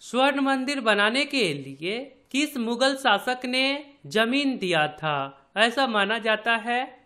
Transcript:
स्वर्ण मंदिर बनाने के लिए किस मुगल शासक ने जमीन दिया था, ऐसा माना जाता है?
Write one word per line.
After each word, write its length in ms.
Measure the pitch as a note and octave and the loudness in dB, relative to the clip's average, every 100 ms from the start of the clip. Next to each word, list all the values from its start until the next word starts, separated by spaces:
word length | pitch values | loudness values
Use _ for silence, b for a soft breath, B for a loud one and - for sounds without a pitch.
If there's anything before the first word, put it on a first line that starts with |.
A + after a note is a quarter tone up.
स्वर्ण 380 | - A#3+ C4+ C#4 | -6 2 2 2
मंदिर 400 | C4+ C4+ B3+ C#4 | 0 0 -2 -2
बनाने 440 | A3 G3+ G#3 B3+ C#4+ | 2 4 4 2 -2
के 160 | C#4 F#3 | 0 0
लिए 440 | C#3+ C3+ C#3 E3 A3+ C#4 - _ | -2 -8 -8 -6 -6 -8 -16 _
किस 260 | C4 D4 C4+ | -2 -2 -2
मुगल 380 | A3+ A#3+ C4+ C4+ | -4 0 0 2
शासक 480 | C4 - - B3 B3+ | 2 2 0 -4 -2
ने 180 | B3+ C4+ C#4+ D4+ - C#3 | 0 0 -2 -8 -20 -4
जमीन 480 | G3 A3+ C4+ C#4+ A3+ | 0 2 2 0 -2
दिया 280 | F#3 E3 D3+ | 0 2 2
था, 600 | - D#3+ C#3+ C#3 - _ G3 | -2 -4 -2 -4 -10 _ 2
ऐसा 300 | A#3 A#3 C4 | 2 2 0
माना 320 | G#3+ G3 A3+ | 2 0 0
जाता 360 | A3 G#3+ A#3 A3+ | 0 -2 0 -2
है? 220 | A3 A#3+ C4+ - | 0 -4 -4 -10